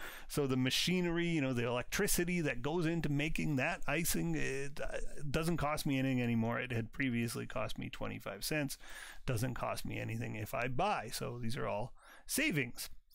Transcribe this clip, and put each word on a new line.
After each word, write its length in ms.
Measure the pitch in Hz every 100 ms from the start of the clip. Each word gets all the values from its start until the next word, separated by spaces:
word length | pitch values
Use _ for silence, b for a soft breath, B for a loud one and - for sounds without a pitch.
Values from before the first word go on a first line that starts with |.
| B B B
So 180 | - 139
the 100 | 127
machinery, 720 | 127 - - 180 175 170 170
you 140 | 165
know, 120 | 131
the 140 | 123 117
electricity 760 | 120 - - 190 - 175 180
that 220 | 147 123
goes 240 | 127 170 160
into 220 | 170 151
making 480 | 139 151 - 160 139
that 260 | 139 180 -
icing, 480 | 147 170 - 165
it, 460 | 156 131 135 139 -
uh, 180 | - - - - 147
doesn't 280 | 160 160 160
cost 280 | 143 151 156
me 120 | 135
anything 240 | 135 127
anymore. 360 | 120 117 113 120
It 140 | 123
had 200 | 117 113
previously 540 | - 135 117 117 120 110
cost 320 | 120 110 -
me 120 | 123
twenty-five 540 | - 110 107 110 101
cents. 340 | - 156 139 - B B B B -
Doesn't 280 | 120 127
cost 300 | 120 120 101
me 140 | - 113
anything 360 | 113 110 120
if 200 | 113 107
I 140 | - 123
buy. 420 | 127 190 175 110
So 260 | - 127 120
these 180 | 117 123
are 120 | 127
all 240 | 104 123 - B B B
savings. 640 | - 311 160 120 - - - -